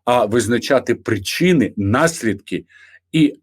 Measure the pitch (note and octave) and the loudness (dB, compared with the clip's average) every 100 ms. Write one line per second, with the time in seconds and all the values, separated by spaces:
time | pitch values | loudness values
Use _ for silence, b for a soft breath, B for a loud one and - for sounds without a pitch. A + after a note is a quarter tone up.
0 | - B2 G#2 A#2+ G#2 A#2+ - C3+ - A#2 | -2 0 2 0 0 -2 0 0 0 -4
1 | - G#2+ G2 - F3 E3+ G#2 - G2+ A#2+ | -2 -4 -4 -2 2 2 0 -2 -2 0
2 | E3 E3 A2+ G2 - F2 - b b b | 0 -2 -4 -6 -6 -10 -10 b b b
3 | _ D#3+ D3 - | _ 2 2 0